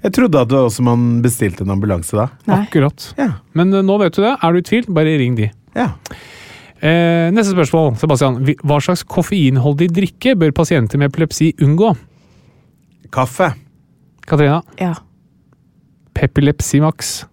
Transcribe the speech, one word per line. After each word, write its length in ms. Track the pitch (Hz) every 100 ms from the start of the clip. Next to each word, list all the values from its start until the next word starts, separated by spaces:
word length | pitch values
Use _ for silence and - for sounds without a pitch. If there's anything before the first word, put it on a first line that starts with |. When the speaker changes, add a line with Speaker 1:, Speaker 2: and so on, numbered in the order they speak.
Speaker 1:
Jeg 80 | 202
trodde 280 | 196 240 151
at 60 | 117
det 100 | 135
også 240 | 123 -
man 380 | 123 120 120 117
bestilte 380 | 120 120 104 85
en 60 | 95
ambulanse 400 | 98 104 90 82
da. 180 | 104 117 - -
Speaker 2:
Nei. 200 | 196 208
Speaker 3:
Akkurat. 460 | 160 139 - - -
Speaker 1:
Ja. 140 | 262 104 _ 156
Speaker 3:
Men, 180 | 185
eh, 80 | 196
nå 160 | 190 202
vet 140 | 185
du 80 | 180
det. 160 | 214 269
Er 100 | 165
du 40 | 175
i 20 |
tvil, 240 | 175 214 -
bare 240 | 160 156 156
ring 180 | 123 117
de. 140 | 107 - _ -
Speaker 1:
Ja. 140 | 226 - - - - - - - - _
Speaker 3:
Eh, 500 | 156 170 170 170 165
neste 220 | 208 202 180
spørsmål, 420 | 147 165 151 113
Sebastian. 460 | 156 127 139 123 135
Vi, 80 | -
hva 140 | 143 147
slags 240 | 160 180
koffeinholdig 840 | - - 165 202 139 131 135 143 175
drikke 440 | 170 196 - 254 220
bør 140 | 160
pasienter 460 | 135 160 165 110 139
med 120 | 143
epilepsi 420 | 147 160 - 160 -
unngå? 420 | 143 160 220 143 - _ _ _ _ _ _ _ _ _ -
Speaker 1:
Kaffe. 440 | - 127 - 180 - - _ _ _ _ _ -
Speaker 3:
Katarina? 340 | 151 147 165 - -
Speaker 2:
Ja. 160 | 180 165 _ _ _ _ _ _ _ _ _ _ _
Speaker 3:
Pepsi 680 | - 139 - 139 147 - 139
Max. 440 | 156 - - - -